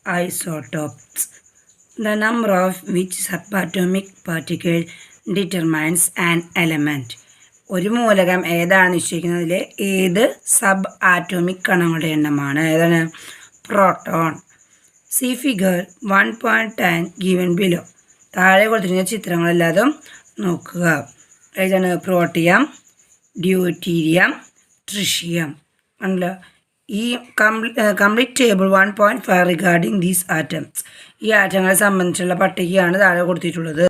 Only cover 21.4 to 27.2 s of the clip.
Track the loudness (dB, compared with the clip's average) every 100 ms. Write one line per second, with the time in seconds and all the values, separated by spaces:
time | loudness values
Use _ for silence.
21.4 | _ -4 0 0 0 -2 -2 0 0 0
22.4 | 2 2 0 -6 _ _ _ _ _ -6
23.4 | 0 0 0 -4 -2 -2 2 4 2 0
24.4 | -16 _ _ _ -12 -6 -4 -4 -4 -4
25.4 | -6 -10 _ _ _ _ -4 -2 -4 -8
26.4 | -18 _ _ _ -10 -6 -4 -6